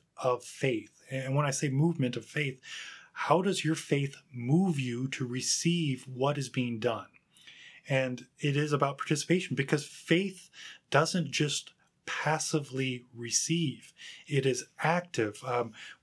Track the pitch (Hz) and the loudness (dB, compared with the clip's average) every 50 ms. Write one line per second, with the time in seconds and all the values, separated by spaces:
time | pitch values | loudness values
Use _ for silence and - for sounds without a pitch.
0 | _ _ _ - - 127 123 120 - - - - - 135 120 107 104 - _ _ | _ _ _ -2 0 0 0 0 -2 -10 -8 -2 0 0 0 0 -4 -8 _ _
1 | - - 135 131 131 131 135 143 147 139 139 - - 143 131 135 151 170 170 170 | -14 -8 -8 -6 -4 0 0 2 2 2 0 0 0 0 2 4 4 2 2 2
2 | 135 123 120 120 110 - - 151 151 135 127 - - - - - - - - - | 0 0 0 -4 -8 -6 -4 -2 -2 -2 -4 -8 -12 -16 -14 -14 -14 -14 -16 -18
3 | - - - - - - 147 175 185 196 175 - - 151 160 156 - - 156 143 | -20 -16 -10 -4 2 4 4 4 4 2 0 0 2 0 0 0 0 0 2 2
4 | 139 139 139 - - _ 131 120 120 123 143 170 190 190 160 139 131 123 117 120 | 2 0 -4 -8 -20 _ -10 -6 0 4 4 4 6 4 2 0 0 -2 -2 -2
5 | 131 135 - - 131 120 120 127 123 - - - - 170 175 175 165 143 131 127 | -4 -4 -4 -4 -6 -4 -4 -4 -2 -2 -2 0 2 2 2 2 2 0 -2 -4
6 | - 131 131 120 131 143 143 143 131 120 - 135 123 120 117 113 110 120 113 107 | -6 -10 -4 0 2 2 2 0 -4 -4 -2 -2 0 0 -2 0 0 0 0 -2
7 | - - _ - _ _ _ - - - - - - - - - - - 139 131 | -6 -12 _ -20 _ _ _ -20 -20 -20 -20 -20 -20 -20 -20 -14 -4 0 0 2
8 | 131 131 127 120 - - _ - - 147 139 143 151 151 147 139 143 139 139 - | 2 0 -4 -6 -10 -16 _ -2 0 0 2 2 2 2 2 2 2 0 0 -4
9 | - - 156 143 - - 165 185 185 - 123 113 139 - - 143 143 - - - | -2 0 0 0 2 2 2 2 2 -2 -2 -2 0 2 2 0 0 -4 -14 -8
10 | - - 165 175 202 196 190 - - - _ - - - - - _ - - 139 | 0 2 2 4 2 0 -4 -10 -18 -20 _ -18 -18 -18 -18 -18 _ 2 4 4
11 | 160 160 - 180 160 131 117 - 156 143 143 - - - _ _ _ _ _ _ | 4 4 2 -2 -2 0 0 0 0 0 0 -4 -6 -10 _ _ _ _ _ _
12 | - - - - - 151 156 156 - - - 151 139 127 127 131 135 131 127 123 | -10 -8 -6 -2 0 0 0 0 0 0 0 -2 -2 -2 -4 -2 -2 -2 -2 -4
13 | 120 - - 117 120 117 - - - - 165 170 165 139 - - - - - - | -8 -14 -14 -10 -6 0 0 0 2 2 2 2 2 0 -2 -4 -12 -20 -20 -20
14 | - - - - - - 143 139 127 131 127 - - - _ - - 156 170 180 | -18 -18 -18 -16 -8 0 0 2 4 2 2 0 -4 -10 _ -2 2 2 2 2
15 | 175 - - - 113 104 101 - - 127 123 123 120 117 110 - - - - _ | 0 -2 -2 0 0 0 -2 -6 -6 -2 -2 0 -2 -2 -6 -14 -18 -18 -18 _